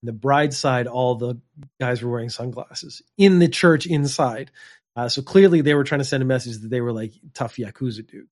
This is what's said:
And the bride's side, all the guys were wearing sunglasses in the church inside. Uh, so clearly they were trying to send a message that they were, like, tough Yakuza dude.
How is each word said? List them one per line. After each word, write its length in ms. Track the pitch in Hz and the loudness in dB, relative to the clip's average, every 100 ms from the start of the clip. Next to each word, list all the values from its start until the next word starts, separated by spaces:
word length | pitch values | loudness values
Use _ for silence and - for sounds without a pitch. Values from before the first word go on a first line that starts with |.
And 60 | 117 | -10
the 40 | |
bride's 460 | 113 131 143 147 135 | -6 0 2 2 0
side, 300 | 143 127 120 | -2 0 -2
all 260 | 120 127 | -2 0
the 260 | 120 120 123 _ - 139 _ | 0 -4 -8 _ -20 -20 _
guys 220 | 127 123 | -4 -4
were 80 | 120 | -4
wearing 180 | 120 117 | -6 -6
sunglasses 760 | - 120 117 - - 123 - _ - | -8 -10 -10 -14 -16 -16 -20 _ 4
in 220 | 196 185 | 6 6
the 80 | 170 | 4
church 400 | - 180 156 170 | 4 4 4 0
inside. 640 | 156 143 135 135 113 139 _ - _ _ - | -2 -2 -2 -4 -4 -14 _ -20 _ _ -8
Uh, 120 | 120 | -4
so 140 | 131 | -4
clearly 380 | 135 190 196 170 | 2 6 6 6
they 140 | 147 | 4
were 100 | 147 | 2
trying 160 | 139 147 | 2 -2
to 40 | |
send 200 | 135 139 | -2 -2
a 20 | 131 | 0
message 320 | 127 123 110 | 0 -2 -12
that 100 | 110 | -6
they 120 | 123 | -4
were, 120 | 120 | -4
like, 200 | 110 110 _ 156 | -4 -8 _ -20
tough 220 | - 117 | -10 -10
Yakuza 500 | - 107 - 131 104 | -8 -12 -6 -8 -8
dude. 220 | - - - | -16 -20 -20